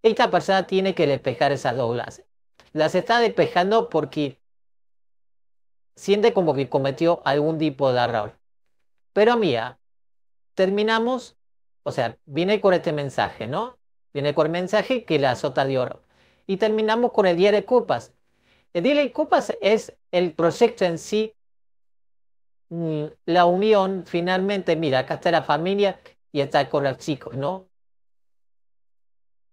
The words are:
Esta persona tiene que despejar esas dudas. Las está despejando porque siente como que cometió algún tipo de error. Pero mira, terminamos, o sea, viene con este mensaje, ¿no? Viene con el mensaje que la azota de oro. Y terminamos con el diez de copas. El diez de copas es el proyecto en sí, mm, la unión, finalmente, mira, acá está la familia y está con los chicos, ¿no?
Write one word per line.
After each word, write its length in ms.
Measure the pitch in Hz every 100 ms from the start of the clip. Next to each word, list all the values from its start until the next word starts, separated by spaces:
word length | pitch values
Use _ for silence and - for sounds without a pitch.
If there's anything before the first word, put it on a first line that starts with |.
Esta 280 | 226 214 233
persona 360 | 175 - 190 185
tiene 280 | 190 190
que 120 | 185 147
despejar 460 | 131 135 117 139
esas 240 | 139 135 120
dudas. 460 | 117 120 - - _ _ _ _ _
Las 220 | 151 151
está 260 | 185 175 233
despejando 680 | 226 - 156 180 190 226 233
porque 500 | 160 147 151 143 - _ _ _ _ _ _ _ _ _ _ _ _ _ _ _ _
siente 360 | - 202 226
como 220 | 196 165
que 140 | 135 131
cometió 520 | 143 135 135 165 170
algún 340 | - 143 151 160
tipo 340 | 156 139 135
de 80 | 123
error. 380 | 120 117 104 - _ _ _ _ _ _ _
Pero 240 | - 214 240
mira, 440 | 196 117 120 - _ _ _ _ _ _ _
terminamos, 840 | - 190 202 220 226 233 254 - _ _ _ _ _
o 100 | -
sea, 240 | 127 117 - -
viene 340 | 139 185 208
con 140 | 202
este 180 | 175 170
mensaje, 540 | 151 143 - 104 - 110
¿no? 320 | 156 240 - _ _ _
Viene 220 | 143 143
con 120 | 147 156
el 60 |
mensaje 520 | 170 180 214 - 254
que 140 | - 151
la 140 | 135
azota 320 | 123 147 147
de 140 | 135 131
oro. 240 | 123 - _ _ _ _ -
Y 120 | 190
terminamos 540 | 220 214 214 220 240
con 140 | - 190
el 100 | 170
diez 160 | 202
de 120 | 202
copas. 480 | 196 247 - 123 - _ _ _ _ _ _
El 120 | 175
diez 120 | 190 294
de 160 | 277
copas 440 | - 302 330 220 -
es 360 | 190 214 - _ _
el 200 | 180 175
proyecto 520 | - 165 160 233 233
en 140 | 185 165
sí, 360 | - 208 220 _ _ _ _ _ _ _ _ _ _ _ _ _ _
mm, 380 | 170 165 156 151 - -
la 200 | 175 175
unión, 580 | 180 214 208 190 190 170
finalmente, 720 | 170 175 185 196 202 180 160
mira, 240 | 160 131
acá 140 | 127
está 160 | 156 180
la 100 | 165
familia 580 | 151 151 175 202 202 185 - _ _
y 80 | 147
está 280 | 139 151 135
con 140 | 151
los 140 | 139 127
chicos, 360 | - 135 -
¿no? 340 | 131 139 190 185 _ _ _ _ _ _ _ _ _ _ _ _ _ _ _ _ _ _